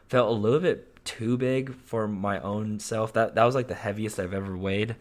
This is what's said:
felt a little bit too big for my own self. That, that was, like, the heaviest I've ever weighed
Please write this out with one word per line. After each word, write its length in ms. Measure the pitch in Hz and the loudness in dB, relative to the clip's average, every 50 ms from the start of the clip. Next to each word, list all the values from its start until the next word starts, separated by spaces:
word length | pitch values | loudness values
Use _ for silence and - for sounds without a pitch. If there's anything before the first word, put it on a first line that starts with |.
| _ _ | _ _
felt 220 | - 127 123 107 | 2 2 4 4
a 100 | 117 107 | 2 2
little 220 | 104 110 123 151 | 4 4 4 4
bit 420 | 180 175 117 - - - _ - _ | 4 2 0 0 -4 -18 _ -14 _
too 340 | - - - 113 113 123 123 | -12 -8 -4 -2 -2 0 0
big 380 | 127 127 131 131 131 135 127 | 0 0 0 0 -2 -4 -10
for 320 | - - - - 113 107 104 | -14 -12 -6 -4 -2 -2 -2
my 320 | 107 95 98 101 101 90 | -2 -2 -2 -2 -2 -2
own 400 | 65 98 104 107 107 107 107 104 | -2 -4 -2 -2 -2 -2 -4 -6
self. 320 | - - 117 110 110 110 | -6 -4 -2 -2 -2 0
That, 240 | - 110 113 98 - | 2 2 2 2 4
that 80 | 110 113 | 4 4
was, 120 | 120 127 | 6 4
like, 120 | 135 120 110 | 2 -2 -2
the 80 | - | -6
heaviest 460 | - - 110 101 107 110 107 - - | -6 -4 -4 -4 -2 -4 -6 -4 -4
I've 120 | 95 87 98 | -4 -2 -2
ever 220 | 98 98 98 95 | -4 -4 -4 -6
weighed 400 | 90 95 95 98 101 107 113 113 - | -4 -2 0 0 0 0 -2 -4 -10